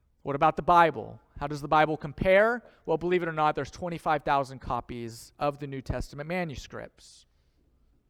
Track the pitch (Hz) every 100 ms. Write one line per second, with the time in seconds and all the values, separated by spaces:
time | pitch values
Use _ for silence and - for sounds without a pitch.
0 | _ _ 147 139 156 - 156 175 165 127
1 | 110 117 _ - 143 147 143 156 156 156
2 | 151 - 190 190 220 240 - _ - 160
3 | 175 180 165 156 151 147 135 - 180 165
4 | 170 151 156 139 131 131 - 120 - 123
5 | 117 113 - - 147 143 143 135 - 127
6 | - 139 156 180 170 123 - 113 113 _
7 | - - _ _ _ _ _ _ _ _
8 | _